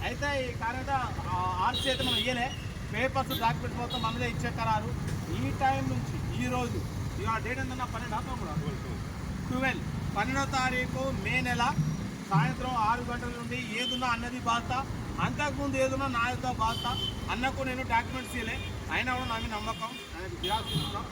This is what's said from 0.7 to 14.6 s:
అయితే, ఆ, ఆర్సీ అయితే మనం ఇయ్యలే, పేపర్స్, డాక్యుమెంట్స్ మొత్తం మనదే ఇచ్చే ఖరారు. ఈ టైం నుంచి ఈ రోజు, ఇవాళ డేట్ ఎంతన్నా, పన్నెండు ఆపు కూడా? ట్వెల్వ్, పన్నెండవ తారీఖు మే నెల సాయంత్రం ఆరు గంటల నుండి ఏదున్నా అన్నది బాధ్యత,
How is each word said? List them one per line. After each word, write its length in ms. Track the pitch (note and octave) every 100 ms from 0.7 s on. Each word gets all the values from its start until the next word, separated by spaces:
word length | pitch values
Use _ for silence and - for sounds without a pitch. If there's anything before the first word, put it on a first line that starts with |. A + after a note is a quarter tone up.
| B3+
అయితే, 140 | B3+ C4+ A3 - -
ఆ, 60 | - F3+ - G#3+
ఆర్సీ 200 | B3+ C4+
అయితే 100 | B3+ B3+
మనం 100 | A#3+
ఇయ్యలే, 240 | A#3+ A#3+ B3 - - - -
పేపర్స్, 400 | G#3 C4 C4+ C4 C4
డాక్యుమెంట్స్ 380 | A3+ B3 B3 A#3+
మొత్తం 180 | A#3+ B3 A3
మనదే 200 | A#3 A#3+ A3+
ఇచ్చే 140 | A#3+ A3+
ఖరారు. 320 | A3+ G#3+ A#3 A#3 - - - C4
ఈ 40 | C4 C4+
టైం 200 | C4+ C4+ C4
నుంచి 220 | B3 - - - A3+
ఈ 40 | B3 B3
రోజు, 240 | A#3+ - - - - -
ఇవాళ 180 | G#3+ A3+ A3
డేట్ 120 | C4+
ఎంతన్నా, 240 | C4+ B3+ B3 A3
పన్నెండు 200 | A3+ G#3+
ఆపు 200 | B3+ B3+
కూడా? 120 | F#3 D#3+ - C#3 - - - - - - -
ట్వెల్వ్, 340 | B3+ C4 A#3+ - - - G3+
పన్నెండవ 320 | A3+ C4 C4+ C4+
తారీఖు 440 | B3+ B3+ B3 B3+ C4+ C4
మే 120 | G#3+ B3 B3
నెల 160 | A#3+ C#4+ - - - - - -
సాయంత్రం 460 | G3 B3+ B3 B3+ B3 G#3+
ఆరు 140 | A#3+ A#3+
గంటల 220 | A#3+ A#3+ A#3+
నుండి 180 | A#3 B3 B3 G#3+
ఏదున్నా 280 | B3+ B3+ B3+
అన్నది 260 | A#3 A#3+ B3 B3
బాధ్యత, 280 | D#4